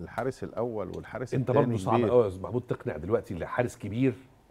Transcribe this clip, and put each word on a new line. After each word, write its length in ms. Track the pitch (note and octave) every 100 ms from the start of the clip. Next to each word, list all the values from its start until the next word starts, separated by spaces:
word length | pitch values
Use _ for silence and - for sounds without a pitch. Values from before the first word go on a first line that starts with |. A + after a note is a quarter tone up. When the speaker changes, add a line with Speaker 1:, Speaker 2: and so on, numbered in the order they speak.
Speaker 1:
الحارس 420 | E2 - B2+ -
الاول 440 | F#2 - A#2+ G#2+ F2+ E2+
والحارس 380 | - A2+ B2
Speaker 2:
انت 160 | C3+ B2+
Speaker 1:
التاني 160 | A2+ A#2+
Speaker 2:
برضه 120 | A2+
صعب 200 | G2 A#2+
Speaker 1:
كبير. 120 | A2
Speaker 2:
قوي 120 | B2
يا 60 | G#2
استاذ 140 | F#2
محمود 200 | F2 A#2 -
تقنع 280 | - A#2+ D#2
دلوقتي 380 | E2 A2 -
اللي 120 | F2 E2
حارس 320 | - A#2+ -
كبير 360 | G2+ A2 C3 G#2+ - _ -